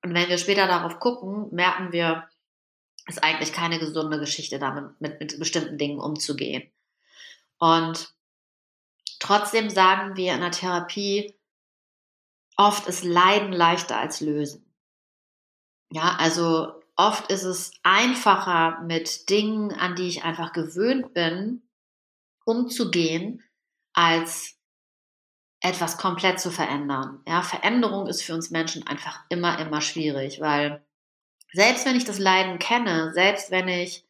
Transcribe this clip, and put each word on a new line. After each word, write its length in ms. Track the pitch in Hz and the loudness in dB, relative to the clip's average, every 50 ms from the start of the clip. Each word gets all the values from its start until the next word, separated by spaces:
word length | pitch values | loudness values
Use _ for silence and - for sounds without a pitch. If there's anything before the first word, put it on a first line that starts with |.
| - | -6
Und 100 | 180 170 | -2 0
wenn 140 | 175 175 175 | 0 2 2
wir 100 | 180 175 | 0 0
später 280 | 175 - 202 196 196 | 2 0 2 2 4
darauf 320 | 185 180 170 165 165 170 - | 4 2 0 0 -4 -8 -2
gucken, 500 | - 247 240 247 190 190 196 208 208 - - | -2 -2 -2 -2 -8 -8 -8 -8 -8 -8 -2
merken 400 | 170 180 185 - - 190 175 170 | 2 2 2 2 0 -6 -4 -2
wir, 360 | 170 170 165 165 165 - _ _ _ _ _ _ _ _ _ _ _ _ _ _ - _ | 0 0 0 0 -2 -6 _ _ _ _ _ _ _ _ _ _ _ _ _ _ -20 _
ist 160 | - - - - | -14 -4 0 0
eigentlich 300 | 156 160 - 151 151 - | 0 2 0 -4 -4 -4
keine 260 | - 170 170 170 160 | -4 -2 -2 -2 -2
gesunde 400 | 160 151 156 160 156 151 151 151 | -4 -4 -4 -4 -4 -2 -4 -4
Geschichte, 400 | 147 143 - - 147 - - 139 | -4 -6 -6 -6 -8 -8 -6 -4
damit 420 | 143 131 131 143 139 - - _ | -4 -4 -6 -6 -10 -12 -14 _
mit, 200 | 156 147 151 - | -10 -10 -8 -8
mit 180 | 156 147 143 143 | -12 -12 -8 -6
bestimmten 400 | 160 160 - 170 151 - 156 143 | -6 -4 -2 -4 -4 -4 -6 -4
Dingen 220 | 147 143 147 139 | -4 -4 -4 -6
umzugehen. 720 | - 147 156 - - - 143 147 - 123 - 127 - _ _ _ _ _ _ _ _ _ _ - - - - _ _ _ _ _ | -6 -6 -6 -6 -6 -6 -6 -6 -6 -6 -6 -8 -10 _ _ _ _ _ _ _ _ _ _ -20 -20 -20 -20 _ _ _ _ _
Und 560 | 170 165 165 165 165 165 165 - - - _ _ _ _ _ _ _ _ _ _ _ _ _ _ _ _ _ _ _ - - - | 4 4 4 4 2 -2 -4 -8 -10 -12 _ _ _ _ _ _ _ _ _ _ _ _ _ _ _ _ _ _ _ -16 -12 -10
trotzdem 500 | - - 196 208 208 208 - 226 220 208 | 0 2 2 2 2 2 0 0 0 0
sagen 460 | 190 190 190 185 190 190 190 196 196 | 2 4 6 6 6 4 0 -6 -6
wir 180 | 190 185 180 175 | -4 -2 -2 -2
in 60 | 180 180 | -2 -2
der 80 | 175 | -4
Therapie, 840 | 175 - - 185 180 175 170 175 - 208 202 202 196 202 208 208 _ _ _ _ _ _ _ _ _ _ _ _ _ _ _ _ _ _ _ _ _ _ _ _ _ | -4 -4 -4 -2 -2 -2 -4 -4 -6 -6 -2 0 0 -2 -2 -4 _ _ _ _ _ _ _ _ _ _ _ _ _ _ _ _ _ _ _ _ _ _ _ _ _
oft 300 | - 202 208 208 - - | 6 6 6 6 2 -4
ist 180 | - 180 - - | -6 -8 -4 -2
Leiden 480 | 175 170 175 180 185 202 208 202 196 185 | 2 4 6 6 8 6 4 2 0 2
leichter 460 | 175 170 170 175 175 - - 117 110 | 4 4 4 4 2 0 -4 -4 -4
als 240 | 120 151 156 - 156 | -4 -4 -6 -6 -4
Lösen. 420 | 151 147 147 147 143 - - _ _ _ _ _ _ _ _ _ _ _ _ _ _ _ _ _ _ _ _ _ _ _ _ _ _ | -2 -2 -2 -2 -4 -6 -14 _ _ _ _ _ _ _ _ _ _ _ _ _ _ _ _ _ _ _ _ _ _ _ _ _ _
Ja, 260 | 160 156 160 180 185 - | -8 0 0 0 2 4
also 640 | 156 165 165 175 170 170 165 160 - - - - _ _ _ | 2 2 2 2 2 2 2 2 0 -2 -8 -16 _ _ _
oft 340 | - 185 214 214 - - - | 4 4 4 4 0 -2 -2
ist 140 | 190 185 185 | -2 -2 -2
es 280 | 185 180 175 - - - _ _ | -4 -4 -6 -8 -10 -12 _ _
einfacher, 1000 | 180 190 202 233 247 254 247 - 214 196 185 - 185 180 165 165 165 165 - 170 | 4 6 6 6 4 2 2 4 4 4 4 4 2 2 4 4 2 2 -2 -6
mit 460 | 165 165 165 160 - - - - - | -4 -4 -4 -4 -4 -8 -8 -2 2
Dingen, 440 | 190 208 214 214 220 214 208 208 - | 2 2 2 2 -2 -2 -4 -4 -4
an 220 | - - 180 175 | -4 -4 -4 -2
die 140 | 175 185 180 | -4 -4 -4
ich 160 | 170 - - | -4 -4 -6
einfach 280 | 165 165 165 165 165 - | -6 -4 -4 -8 -6 -4
gewöhnt 600 | - 156 156 156 175 208 240 262 269 247 - _ | -6 -6 -4 -2 -2 0 0 0 0 -2 -4 _
bin, 480 | 180 170 165 165 180 196 220 247 240 _ _ _ _ _ _ _ _ _ _ _ _ _ _ _ _ _ | 0 0 0 0 -2 -4 -6 -6 -8 _ _ _ _ _ _ _ _ _ _ _ _ _ _ _ _ _
umzugehen, 960 | - 226 240 247 247 - - 240 185 170 175 165 160 160 170 180 208 247 - _ _ _ _ _ _ _ _ _ _ _ | 0 0 0 0 -2 -2 -4 -2 0 0 0 0 2 0 -2 -4 -6 -10 -12 _ _ _ _ _ _ _ _ _ _ _
als 640 | - 170 165 165 165 165 - - - - - _ _ _ _ _ _ _ _ _ _ _ _ _ _ _ _ _ _ _ _ _ _ | 4 4 4 4 2 0 -4 -8 -10 -12 -14 _ _ _ _ _ _ _ _ _ _ _ _ _ _ _ _ _ _ _ _ _ _
etwas 360 | - 180 175 - 170 156 - | -2 -2 -2 0 -4 -4 -4
komplett 440 | - - 190 175 170 196 190 185 190 | -2 -2 -2 -2 2 2 0 2 2
zu 100 | - 185 | -4 -6
verändern. 720 | 165 - 160 - 135 143 147 143 139 131 135 135 - - _ | -4 -2 -2 -2 -2 -4 -2 -2 -4 -4 -4 -6 -10 -16 _
Ja, 160 | - 165 175 175 | -2 -2 -2 0
Veränderung 640 | - - - - 196 226 247 233 208 190 196 196 139 | -2 -6 0 0 2 4 4 2 2 0 -2 -4 -4
ist 140 | - - - | -6 -6 -6
für 120 | - 165 | -6 -6
uns 160 | 165 165 - | -6 -6 -4
Menschen 360 | 165 165 165 165 - 156 - | -4 -4 -4 -4 -6 -10 -8
einfach 340 | - 143 143 - 151 - - - _ | -8 -10 -8 -8 -12 -14 -14 -8 _
immer, 300 | 185 175 175 170 - - | -4 -2 0 -2 -2 -2
immer 200 | 160 156 151 147 | -4 -4 -4 -2
schwierig, 600 | 147 - - 170 156 151 139 139 135 143 143 - | -2 -4 -4 -2 -2 -2 -2 -2 -4 -6 -8 -4
weil 440 | 151 151 147 147 147 147 147 - _ _ _ _ _ _ _ _ _ _ _ _ - _ - | 0 0 2 2 2 0 -4 -8 _ _ _ _ _ _ _ _ _ _ _ _ -20 _ 2
selbst 340 | 170 202 233 247 247 - | 4 4 4 4 2 0
wenn 100 | 269 254 | 2 2
ich 80 | 247 247 | 2 0
das 140 | 226 202 190 | -2 -4 0
Leiden 400 | 196 190 185 190 190 185 180 175 | 4 4 6 6 4 2 -2 -4
kenne, 540 | - - 226 240 240 208 170 160 160 160 160 | -2 0 0 2 2 2 0 0 0 0 2
selbst 360 | 175 185 196 202 196 - - | 4 4 4 4 2 -4 -2
wenn 180 | 185 185 180 185 | -2 0 0 0
ich 380 | 180 175 175 175 - - _ _ | -2 -2 -4 -6 -8 -14 _ _